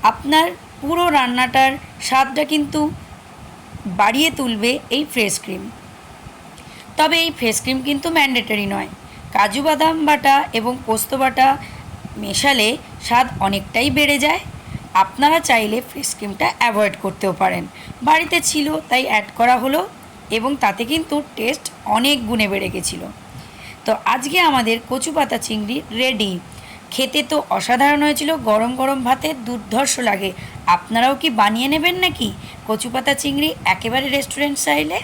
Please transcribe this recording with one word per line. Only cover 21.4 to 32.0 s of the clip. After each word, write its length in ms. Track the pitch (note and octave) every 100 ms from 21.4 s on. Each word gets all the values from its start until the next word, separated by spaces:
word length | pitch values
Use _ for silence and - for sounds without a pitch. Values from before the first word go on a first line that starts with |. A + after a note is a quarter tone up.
| A3+ D4+ - - -
অনেক 300 | G#3+ C4 C#4+ A3
গুণে 200 | A#3 G#3+
বেড়ে 200 | G3 F#3+
গেছিল। 340 | F3+ - F3 G3+ - - - - - - -
তো 80 | - G#3+
আজকে 340 | - B3+ C4+ F4+
আমাদের 360 | E4+ C4 A3+ A3+ -
কচু 220 | C4 -
পাতা 260 | D4+ B3+ A#3+
চিংড়ি 380 | - G#3+ G#3 C4 - A3
রেডি। 320 | B3+ A3 G3+ F3+ - - - - -
খেতে 300 | - C4 D4+
তো 140 | D4 D4+ -
অসাধারণ 500 | G#3 - A#3+ C#4+ D4
হয়েছিল, 280 | D4 D4 D4+ D#4+ A3
গরম 220 | G#3+ A#3 B3+
গরম 220 | C4 C4+
ভাতে 240 | A#3+ C4 D4+ C#4
দুর্ধর্ষ 500 | A3+ A#3+ G3+ G#3+ C#4 -
লাগে। 300 | A#3+ G3 F#3+ F#3 - - -
আপনারাও 480 | F3+ - A3+ B3+
কি 140 | C#4 D#4+
বানিয়ে 380 | A3 G#3 A3 C4
নেবেন 280 | D#4 E4+ F4+